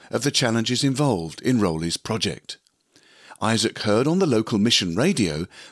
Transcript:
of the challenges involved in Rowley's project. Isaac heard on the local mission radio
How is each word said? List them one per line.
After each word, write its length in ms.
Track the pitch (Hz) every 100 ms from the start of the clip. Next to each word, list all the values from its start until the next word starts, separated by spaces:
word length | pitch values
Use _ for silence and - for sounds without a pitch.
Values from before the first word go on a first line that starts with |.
| -
of 120 | 113
the 80 | 135
challenges 520 | - 123 113 113 123
involved 580 | 139 127 147 95 82 -
in 180 | - 123
Rowley's 380 | 98 80 85 -
project. 600 | - 110 90 67 - - _ _ _ _ _ - - -
Isaac 400 | 107 113 107 -
heard 280 | 110 104 139
on 100 | 180
the 80 | 175
local 320 | 113 110 110
mission 380 | 113 - 92 85
radio 500 | 165 160 90 76 90 - -